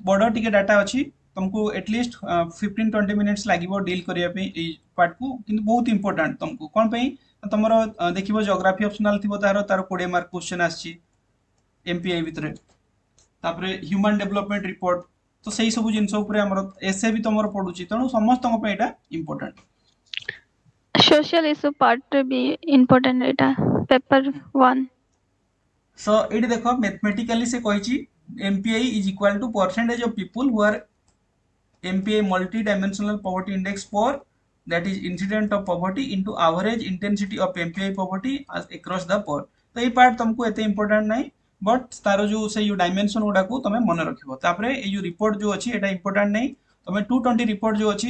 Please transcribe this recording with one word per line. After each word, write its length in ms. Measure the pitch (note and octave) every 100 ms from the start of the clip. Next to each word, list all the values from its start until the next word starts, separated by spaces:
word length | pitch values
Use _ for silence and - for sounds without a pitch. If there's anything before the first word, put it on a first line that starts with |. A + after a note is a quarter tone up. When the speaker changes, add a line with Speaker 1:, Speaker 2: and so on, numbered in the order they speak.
Speaker 1:
ବଡ଼ 260 | F#3 G3 A3+
ଟିକେ 200 | A3 A3
data 240 | G#3 G3 G#3
ଅଛି, 220 | G3+ B3+ D4+ - _
ତମକୁ 300 | F#3+ F#3+ G#3+ G#3+
at 140 | F#3+ F#3+
least, 240 | A#3 A#3+ -
ଅ, 140 | - F3 E3+
fifteen 400 | - G#3 G#3+ A3
twenty 240 | G#3 G3+
minutes 320 | G#3 G#3 G3+ G#3+
ଲାଗିବ 340 | F3 F3+ G3
deal 220 | F3+ F3+
କରିବା 260 | F3 F3 F3
ପାଇଁ 180 | F3+ F#3+ E3
ଏଇ 160 | E3 D#3 _ -
ପାର୍ଟକୁ, 300 | F3 - C4 A3+
କିନ୍ତୁ 240 | G#3 G#3+
ବହୁତ 240 | G#3 A#3+ A#3+
important 500 | G3+ G3 E3 D3+ D3
ତମକୁ। 300 | D#3+ - D#3
କଣ 160 | G#3+ A3
ପାଇଁ? 180 | A#3 B3+ - _
ନା 120 | _ G3
ତମର, 240 | G#3 A3 A3+ A3
ଅ, 160 | - F3
ଦେଖିବ 320 | F3+ G3 G#3+
geography 420 | G#3 F#3 F#3 F#3+
optional 320 | G#3 - G#3 G3+
ଥିବ, 140 | G3+ G3+
ତାର, 240 | G3+ G3+
ତାର 180 | G3+ F#3+
କୋଡ଼ିଏ 240 | F#3 F3+ F3+
mark 220 | F3+ E3+
question 320 | F3+ - F3
ଆସିଛି 300 | E3+ E3 E3+ E3+ _ _ _ _ _ _ _ _ -
ଏମ୍ 140 | F3
ପି 120 | F3+
ଆଇ 100 | E3+
ଭିତରେ। 280 | D#3+ D#3+ D3+ - _ _ _ _ _ _ _ _
ତାପରେ 260 | E3+ E3+ F#3 F#3+
human 400 | D3+ G3 G#3 G#3
development 460 | G3 G3+ G3+ G3+ F#3+
report, 340 | F#3 F3+ F3 - _ _ _
ତ 20 | G#3+
ସେଇ 200 | G#3 A3+
ସବୁ 220 | A3+ A3+
ଜିନିଷ 220 | G#3+ G3+
ଉପରେ 260 | G#3+ G#3 G#3
ଆମର 200 | G3+ F#3+ F#3+ -
essay 280 | F#3+ F#3+ A3+
ବି 80 | A3
ତମର 240 | A3 G#3+ G#3
ପଡୁଛି, 340 | G3 F#3 F3
ତେଣୁ 240 | F3 A3 C4
ସମସ୍ତଙ୍କ 520 | A#3 A3 B3+ B3 A3+
ପାଇଁ 120 | G#3+
ଏଇଟା 160 | F3+ E3+ - -
important। 460 | D#3+ D3+ - - - _ _ _ _ _ - - - _ _ _ _ _
Speaker 2:
ସୋସିଆଲ 520 | - - D4+ D4+ E4+ D#4
ଇସ୍ୟୁ 240 | D4+ D4
ପାର୍ଟରେ 500 | D4 B3 A#3+ - C#4
ବି 180 | C4 B3+ C4 D#4 E4
ଇମ୍ପୋର୍ଟାଣ୍ଟ 520 | C#4 B3+ B3+ C4 B3+
ଏଇଟା, 240 | C4 C4+ C4+ C4+ - -
ପେପର 500 | - C4 - C4+ C4+ C4+ -
ୱାନ୍। 320 | C4+ B3+ C4 C4 _ _ _ _ _ _ _ _ _ _ -
Speaker 1:
ସୋ 160 | G#3 G#3+
ଏଇଠି 240 | - A3 A#3+
ଦେଖ, 240 | A#3 A#3+
ମ୍ୟାଥମେଟିକାଲି 720 | B3 G3+ - G#3 G3+ A3+ A#3 A#3+
ସେ 120 | A#3+
କହିଛି, 380 | A3+ G3+ G#3 C4+ - _ - -
ଏମ୍ 180 | G3 G3
ପି 120 | A3
ଆଇ 120 | A3+ B3+
is 180 | G#3+ F#3+
equal 300 | F#3+ G3+ G3+
to 100 | A#3+
percentage 520 | G#3 F#3 A3+ A#3 A#3+
of 120 | A#3
people 340 | A3+ F3+ A3+ C4+
who 140 | A3
are 120 | G#3 G#3+ - _ _ _ _ _ _ _ _ _
ଏମ୍ 160 | F3+ F#3+
ପି 120 | G3
ଆଇ 80 | G#3+
multi-dimensional 960 | G3 F#3 F#3 A3 G#3+ F#3+ G3 G3+ G#3 G#3
poverty 360 | F#3+ F#3 F#3
index 300 | F#3+ F#3 G3+
for, 260 | - G#3 A#3+ C#4 - _ _ _ -
that 200 | E3+ F3+
is 120 | F#3+
incident 540 | F3+ F3+ G3 G#3+ G#3+
of 120 | G3+
poverty 400 | F#3+ F3 F#3 F#3+ -
into 240 | F#3+ G3 -
average 440 | E3 F3 G#3 A#3
intensity 560 | G3+ F3+ G3+ G3+ G3 G#3+
of 200 | F3+ F#3
ଏମ୍ 140 | E3+
ପି 120 | E3+
ଆଇ 100 | G3
poverty 400 | G3 F3+ F#3+ C4 C#4 -
as 160 | F3 E3
across 360 | E3+ - F#3 E3+
the 140 | G#3
poor। 200 | G3+ C#3+ - _ _ A#3+
ତ 60 |
ଏଇ 80 | B3
ପାର୍ଟ 280 | B3 B3 A#3+
ତମକୁ 280 | A3+ A#3 A3+
ଏତେ 160 | G#3
ଇମ୍ପୋର୍ଟାଣ୍ଟ 440 | G#3+ G3 G#3 G#3+ G#3+
ନାହିଁ, 220 | A#3 - - _ -
ବଟ୍ 380 | G3 B3+ B3+ -
ତାର 260 | G3+ G3 G#3
ଯୋଉ 220 | G#3+ G#3+
ସେଇ 180 | G#3+ G#3
ଯୋଉ 100 | F#3+
ଡାଇମେନସନ 460 | F3 F#3+ G#3 A3+
ଗୁଡାକୁ 380 | G#3+ F#3+ F#3+ -
ତମେ 180 | G#3 A3+
ମନେ 240 | G#3 E3
ରଖିବ। 340 | D#3 - C3+ C3
ତାପରେ 300 | F3 F3 A#3
ଏଇ 180 | C4+ G3
ଯୋଉ 120 | G3
ରିପୋର୍ଟ 320 | F#3+ E3+ G#3+ G3+
ଯୋଉ 140 | G#3
ଅଛି, 160 | G3 A#3+
ଏଇଟା 180 | G#3+ G3
ଇମ୍ପୋର୍ଟାଣ୍ଟ 440 | F#3 G3 G3 G#3
ନାହିଁ, 160 | G#3 C4+ - _ _ -
ତମେ 140 | G#3
ଟୁ 120 | G#3 B3+
ଟ୍ୱେଣ୍ଟି 240 | B3 A#3
ରିପୋର୍ଟ 300 | A3+ G3+ A3 G#3
ଯୋଉ 140 | G#3+
ଅଛି 160 | G3+